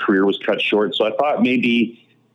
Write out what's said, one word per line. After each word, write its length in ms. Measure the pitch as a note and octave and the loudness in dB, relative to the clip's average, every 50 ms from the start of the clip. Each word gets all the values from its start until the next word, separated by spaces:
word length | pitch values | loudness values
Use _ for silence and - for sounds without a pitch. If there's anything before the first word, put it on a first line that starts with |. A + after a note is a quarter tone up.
career 260 | - - G#2+ F#2+ G2 | 0 0 2 2 2
was 140 | G2+ F#2 - - | 2 0 -2 -2
cut 160 | - G#2 G2+ | -2 -2 -2
short. 360 | - - - G#2 G#2 G2 - | -2 -2 0 0 0 0 -2
So 100 | - A2+ | -2 -2
I 100 | G#2+ G#2+ | -2 -2
thought 240 | G#2+ C#3 D3 C#3+ - | -2 -2 0 0 0
maybe 640 | A2+ B2+ B2+ B2 A2 A#2+ A#2 A#2 A#2 - - - _ _ _ _ _ _ _ | 0 0 2 0 0 0 2 2 0 -2 -4 -8 _ _ _ _ _ _ _